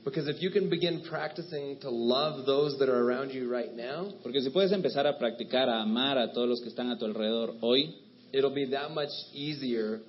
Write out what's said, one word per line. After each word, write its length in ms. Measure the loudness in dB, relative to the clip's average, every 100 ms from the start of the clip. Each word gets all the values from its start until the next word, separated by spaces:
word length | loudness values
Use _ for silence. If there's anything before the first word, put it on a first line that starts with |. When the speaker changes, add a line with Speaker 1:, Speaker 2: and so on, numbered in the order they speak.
| -6
Speaker 1:
Because 200 | -2 -2
if 140 | -2
you 100 | 0
can 200 | 2 2
begin 320 | 2 0 -2
practicing 760 | -4 -6 -4 -6 -8 -8 -8 -8
to 100 | -4
love 560 | 0 2 4 2 0 2
those 320 | 4 4 4
that 100 | 4
are 100 | 6
around 320 | 4 2 -2
you 160 | -4 -2
right 300 | -2 -4 -6
now, 340 | -8 -6 -8 -8
Speaker 2:
Porque 180 | -2 0
si 80 | 2
puedes 240 | 2 4
empezar 340 | 2 2 2 2
a 120 | 2
practicar 500 | -2 -2 -2 2 2
a 140 | 2
amar 340 | 2 2 2 2
a 160 | 2
todos 160 | 0 0
los 120 | 0
que 80 | -4
están 200 | -4 -4
a 60 | -2
tu 60 |
alrededor 520 | -2 0 0 0 -2 -2
hoy, 340 | 2 4 2 -8 -20 -20 -2
Speaker 1:
it'll 220 | 2 2
be 100 | 2 -2
that 200 | -2 -2
much 160 | -4 -4 -6 -12
easier 680 | -8 -8 -4 -2 0 -2 -4